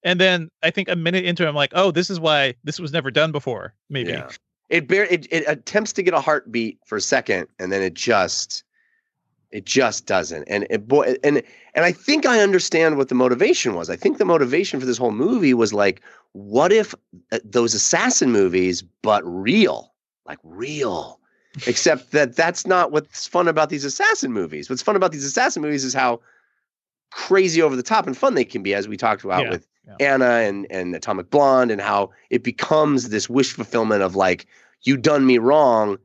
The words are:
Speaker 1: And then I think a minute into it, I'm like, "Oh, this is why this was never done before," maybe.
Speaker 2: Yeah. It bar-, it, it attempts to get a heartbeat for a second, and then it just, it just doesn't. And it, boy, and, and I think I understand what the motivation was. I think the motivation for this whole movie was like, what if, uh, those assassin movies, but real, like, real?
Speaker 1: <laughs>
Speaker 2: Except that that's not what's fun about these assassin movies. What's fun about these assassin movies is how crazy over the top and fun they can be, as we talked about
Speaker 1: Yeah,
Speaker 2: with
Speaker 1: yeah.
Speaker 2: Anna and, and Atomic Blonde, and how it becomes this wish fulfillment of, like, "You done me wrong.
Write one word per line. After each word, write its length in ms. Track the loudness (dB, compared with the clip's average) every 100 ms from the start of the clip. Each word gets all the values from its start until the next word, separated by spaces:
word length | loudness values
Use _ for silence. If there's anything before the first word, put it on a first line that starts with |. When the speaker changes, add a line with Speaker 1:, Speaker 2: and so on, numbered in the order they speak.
Speaker 1:
And 160 | -2 2
then 300 | 2 2 -4 _
I 80 | -4
think 180 | -4 -4
a 40 | -2
minute 280 | -2 -2
into 200 | -2 -2
it, 40 | -2
I'm 60 |
like, 180 | 0 -2
"Oh, 160 | 2 2
this 200 | 2 -2
is 100 | -2
why 340 | 0 2 0 -4
this 160 | -10 -10
was 140 | -6
never 180 | -6 -2
done 220 | 0 0
before," 400 | -2 -6 -8 -10 _ _
maybe. 220 | -6 -6
Speaker 2:
Yeah. 180 | -8 -12 -20 _ _ _
It 180 | -4 0
bar-, 180 | 0
it, 220 | 0 -2 -2
it 120 | -4 -4
attempts 460 | -6 -2 -4 -2
to 80 | -2
get 100 | 0
a 80 | 0
heartbeat 580 | 0 -2 -2 -4 -4 -8
for 120 | _ -6
a 40 |
second, 480 | -2 -2 0 -4 -4 _
and 140 | -4
then 80 | -2
it 120 | -4
just, 720 | -4 0 2 0 -4 -8 -10 _ _ _ _ _ _ _ _ _
it 140 | -14
just 400 | -2 0 2 -2
doesn't. 400 | -2 -2 -2 -10
And 220 | -6 -4 -2
it, 180 | -6 2
boy, 280 | 2 2 0
and, 180 | 0 0 -4 -20 _
and 100 | 0 0
I 40 |
think 340 | 0 -2 0 2
I 140 | 4
understand 560 | 4 2 2 2 2 2
what 100 | 0
the 60 |
motivation 600 | 2 2 4 2 2 0
was. 140 | -4 -6
I 80 | -4
think 220 | -4 -2
the 80 | 2
motivation 520 | 2 2 0 -2 -4
for 60 |
this 140 | -4 -2
whole 120 | -2
movie 440 | 0 0 2 2
was 180 | 4 2
like, 300 | 2 0 -2 -12 -20 _
what 380 | -20 -2 2 4
if, 240 | 2 0 -8 _ -20 _
uh, 60 | -10
those 280 | -2 0 0
assassin 580 | 0 0 0 0 0 2
movies, 520 | 2 2 2 0 -2 -10 _
but 200 | 0 0
real, 720 | 0 -6 0 2 2 0 -10 _ _ _ -20
like, 120 | -20
real? 720 | -20 -14 -10 -6 -4 -4 -8 -16 _ _ _
Speaker 1:
<laughs> 120 | -8 -4
Speaker 2:
Except 460 | 0 2 0 0
that 240 | 0 0 0
that's 300 | -2 -2 0
not 240 | 2 2
what's 340 | 0 -4 -14 -4
fun 220 | 0 0
about 200 | 2 0
these 140 | -2
assassin 480 | -6 -2 0 0 -2
movies. 360 | -4 -4 -8 -10
What's 120 | -4
fun 120 | -2
about 160 | 0 0
these 140 | -2
assassin 360 | -6 0 0 -2
movies 200 | -4 -4
is 80 | -2
how 260 | -2 0 -2 _ _ _ _ _ _ _ _ _
crazy 520 | -14 0 2 4 2
over 120 | 2 0
the 60 |
top 240 | 0 0 0
and 100 | 0
fun 180 | 0
they 100 | 0
can 180 | -2 -4
be, 120 | -4
as 120 | -4 -4
we 100 | -2
talked 280 | -2 -2
about 200 | -2 -2
Speaker 1:
Yeah, 60 | -2
Speaker 2:
with 160 | -6 _ _ -20
Speaker 1:
yeah. 80 | -4 0
Speaker 2:
Anna 180 | 4 4 4 2
and, 200 | -2 -8
and 240 | -8 -8
Atomic 360 | -8 -6 -6 0
Blonde, 400 | 2 4 4 2
and 100 | 0
how 300 | 0 0 -2 _ _
it 120 | -4
becomes 640 | -4 -8 0 2 2 0 -2
this 200 | -6 -2
wish 220 | 0 0
fulfillment 480 | -2 -6 -2 0 0
of, 120 | 0
like, 320 | 0 0 0 -6 _ _ _
"You 140 | -2 0
done 300 | 2 4 4
me 120 | 4
wrong. 600 | 4 4 6 4 2 -2